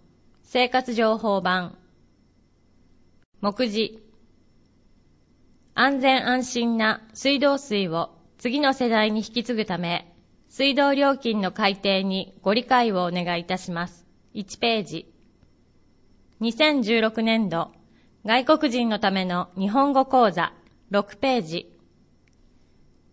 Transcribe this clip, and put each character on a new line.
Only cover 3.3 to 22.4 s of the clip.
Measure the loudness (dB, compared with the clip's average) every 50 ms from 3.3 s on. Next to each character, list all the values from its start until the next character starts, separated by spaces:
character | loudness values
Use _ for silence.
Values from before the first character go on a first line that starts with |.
| _ -6
目 | -6 -6 -2 -2 -4
次。 | -2 0 -2 -4 -4 -6 -14 -20 _ _ _ _ _ _ _ _ _ _ _ _ _ _ _ _ _ _ _ _ _ _ _ _ _ _ _ _ _ _ _ _ _ -2
安 | 0 2 2 2 2
全 | 2 2 2 2 2 0
安 | -2 -2 -2
心 | -4 -4 -4 -2 -2 0
な | 0 0 0 0 -2 -8 -20 -14
水 | -4 0 0 2 2
道 | 2 2 2
水 | 0 -2 -4 -2 -2 -2 -2
を | -2 -4 -4 -6 -8 -20 _ _ _ _
次 | -6 -4 -2 0
の | 0 0 0
世 | 0 0 0
代 | 2 2 2 2
に | 0 -2
引 | -4 -4 -6
き | -6 -4
継 | -4 -4
ぐ | -4 -4
た | -4 -4 -4
め、 | -4 -4 -4 -6 -6 -10 _ _ _ _ _ _ _ _
水 | -4 0 2 2 4
道 | 4 2 2 4
料 | 4 2 2 2
金 | 0 -2 -4 -2 -2
の | -2 -4 -2
改 | 0 0 0 0
定 | 0 -2 0 0 0 0
に | -2 -4 -4 -6 -8 -14 -6 -2
ご | 0 0
理 | 0 0
解 | 2 2 2 4 2 0
を | 0 -2
お | -2
願 | -2 -4 -2 -2 -4 -4
い |
い | -4
た | -4 -6
し | -6 -6 -8 -6
ま | -6 -8 -8
す。 | -10 -18 _ _ _ _ _ _ -14
一 | -14 -12 -12 -8 -4
ペ | -2 0 0 -2
ー | -4
ジ。 | -6 -10 -14 -14 -16 _ _ _ _ _ _ -20 _ _ _ _ _ _ _ _ _ _ _ _ _ _ _ _ _ _ -4
二 | -4 -4 0
千 | 2 2 2 2 2 2
十 | 2 2 2
六 | 2 2 0 0 0
年 | 0 2 2 0 -2
度、 | -2 -4 -4 -6 -10 _ _ _ _ _ _ _ _ _ -2
外 | 0 0 0 4
国 | 4 4 4 4 0
人 | 0 0 0 0
の | -2 0
た | 0 0
め | 0 0 -2
の | -2 -2 -4 -4 -6 -6
日 | -4 -4 0
本 | 2 2 2 4 4
語 | 2 2
講 | 4 4 4 4 4
座、 | 2 0 -4 -4 -4 -12 _ _ _ _ _ -2
六 | -2 -2 -2 -2 -8
ペ | -4 -2 0 0 0
ー | -2
ジ。 | -4 -8 -10 -10 -12 _ _ _ _ _ _ _ _ _ _ _ _ _ _